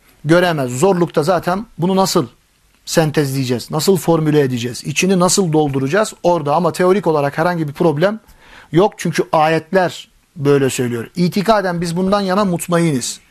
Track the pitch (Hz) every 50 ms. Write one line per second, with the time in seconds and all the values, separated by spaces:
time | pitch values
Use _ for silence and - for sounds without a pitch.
0 | _ _ _ _ - 147 165 180 180 175 165 147 131 123 123 127 175 196 185 175
1 | 170 147 - 170 143 180 180 165 - 175 180 202 247 - _ - 165 185 190 190
2 | 190 - - 180 127 - - _ _ _ _ _ _ _ _ _ _ - - 170
3 | 156 151 143 156 147 135 135 135 131 120 123 110 - - 151 156 156 196 196 147
4 | - 170 165 160 156 151 147 147 139 127 127 117 120 120 117 - - 156 143 -
5 | 185 185 196 175 180 175 - 202 190 160 151 156 151 143 135 135 135 135 170 208
6 | 214 - - - - 175 175 165 139 143 147 170 180 156 139 - 180 185 190 208
7 | - 170 156 147 139 143 - 156 165 180 175 165 156 147 - - 175 165 151 143
8 | 180 202 220 220 - - - _ - - - - - _ 147 165 208 208 - -
9 | - 170 - - 170 - - 160 151 160 160 160 156 - 185 185 175 - - -
10 | - - _ _ _ _ _ 160 135 143 143 139 135 127 - - 123 120 120 113
11 | 107 - - 175 175 170 - 208 175 226 220 208 185 185 175 170 175 170 165 180
12 | 190 190 202 202 196 185 180 208 208 185 170 165 - - 170 170 170 165 139 120
13 | - - - - _ _